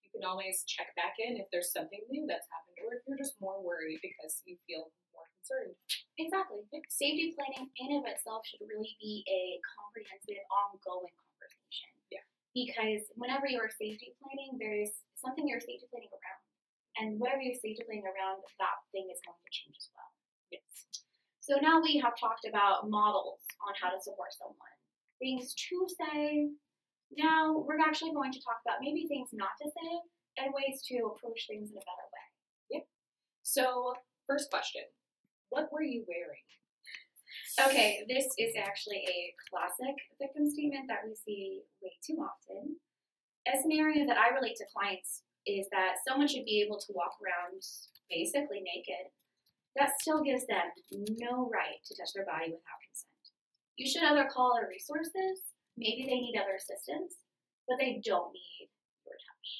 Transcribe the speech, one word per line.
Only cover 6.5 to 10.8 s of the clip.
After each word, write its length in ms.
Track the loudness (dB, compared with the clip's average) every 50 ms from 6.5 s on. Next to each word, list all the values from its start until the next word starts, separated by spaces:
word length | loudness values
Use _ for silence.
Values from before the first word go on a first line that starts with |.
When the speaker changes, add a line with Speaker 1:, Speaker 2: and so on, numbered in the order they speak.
| -4 -10 -10 _ -12 -12 -4 0
Speaker 2:
Safety 480 | 0 2 2 2 2 2 0 0 0
planning 320 | -2 -4 -4 -4 -6 -10 -10 _
in 240 | -8 -2 0 0 0
of 80 | 0 -2
itself 320 | -4 -4 -4 -4 -6 -6 -8 -10
should 160 | -12 -12 -12
really 320 | -8 -6 -6 -6 -8 -8
be 240 | _ -8 -8 -8 -6 -2 0
a 320 | 0 0 0 -2 -4 -6
comprehensive, 800 | -8 -10 -12 -14 -16 -14 _ -14 -14 -14 -16 -14 -10 -10 -10 -10 -6 0
ongoing 640 | 2 2 2 2 -4 -8